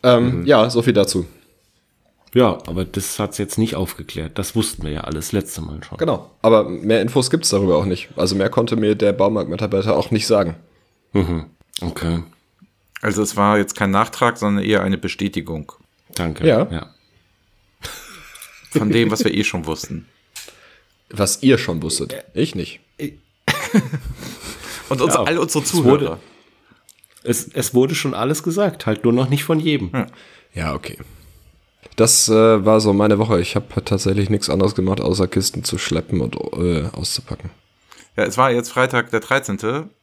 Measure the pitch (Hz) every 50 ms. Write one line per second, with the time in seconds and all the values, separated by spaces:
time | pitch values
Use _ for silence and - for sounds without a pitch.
0 | - 127 123 117 123 123 127 85 85 139 143 113 110 120 120 117 117 127 113 101
1 | 98 95 - 92 85 - - _ _ _ _ _ _ _ _ _ _ _ _ _
2 | _ _ _ _ _ _ - 123 127 107 87 - - - 85 92 90 85 - 98
3 | 95 - - - 104 95 - - 101 95 - - 113 110 - 90 95 87 - -
4 | - - - - 78 78 - - 95 - - 113 110 - - - 85 76 73 78
5 | - - 78 78 78 - - 101 - - - - 80 80 76 - - - - -
6 | 160 160 123 82 - - _ _ - 113 113 107 - - 90 - - 104 110 110
7 | 107 117 - 143 127 - - - - - - 98 98 92 85 76 90 98 90 87
8 | - - - - - 92 95 98 98 95 - 123 117 117 117 113 107 104 107 101
9 | 107 101 98 82 95 101 110 104 87 - 82 92 110 98 98 98 95 110 92 73
10 | - - 117 107 - - 113 101 95 85 82 - _ _ _ _ _ _ _ _
11 | _ _ - 104 90 85 87 82 76 - _ _ _ _ - - 90 85 85 -
12 | 87 85 85 85 82 - _ _ _ _ _ _ - _ _ _ _ _ _ -
13 | - 107 95 101 104 101 - 101 101 101 104 104 101 - - - 104 98 95 101
14 | 113 - - - 127 120 117 - 107 104 101 101 95 101 107 98 92 95 95 90
15 | - 92 - - 107 98 - - 73 - 82 78 73 - - _ _ _ _ _
16 | _ _ - - 87 82 76 - - 165 120 110 170 - 90 80 - - _ _
17 | _ _ _ _ _ _ _ _ _ _ _ _ _ _ _ _ - - - -
18 | - - - - - - - - - - - - - - - 135 113 107 107 117
19 | 117 107 107 110 110 107 - 98 101 - - 90 80 78 80 78 - - - 80
20 | 80 _ _ _ _ _ _ - - - _ _ _ - _ _ _ _ _ _
21 | _ _ - 101 101 95 - - - 131 131 - - - 85 80 87 80 - -
22 | - - - - - - _ - 139 165 - 95 80 - - - _ _ _ -
23 | 151 - - - _ _ _ _ _ - - - - - - 208 - 123 - -
24 | - - - - - - - - - - - - - - - - - - 135 127
25 | 131 156 - - 104 143 165 180 147 165 - 151 143 - - 175 135 123 139 147
26 | 139 82 80 - - - _ _ _ _ _ _ _ _ _ _ _ _ _ _
27 | _ _ _ _ _ 120 120 - - - - 143 123 - - 123 131 139 165 139
28 | - 139 - 92 113 135 156 151 - 180 160 196 208 185 - - - 113 110 -
29 | - 120 117 123 131 127 139 139 - - 165 156 156 160 147 135 101 85 - 131
30 | - - - - - - - - _ _ _ 87 80 80 69 - - - - -
31 | - - - - - - - - _ - _ _ _ _ _ _ _ - - -
32 | 110 110 - - - - 110 110 113 113 110 104 95 107 110 110 107 107 98 98
33 | 104 107 104 101 110 110 110 - 101 - - 101 - - - - - - 104 95
34 | - 98 95 104 101 95 107 101 - - 71 95 95 90 98 - 92 92 98 -
35 | - - 92 98 95 90 - 92 95 - - - 120 - - 92 - - - 82
36 | - - - 87 65 58 - - - - - - 87 90 85 78 71 - - -
37 | 87 - - - - - - - - 92 - _ _ _ _ _ _ _ - -
38 | - _ _ - 104 - - 127 127 135 120 120 120 - - 131 127 123 127 120
39 | 120 - - 110 - - 131 135 139 - 101 95 110 110 127 147 165 202 _ _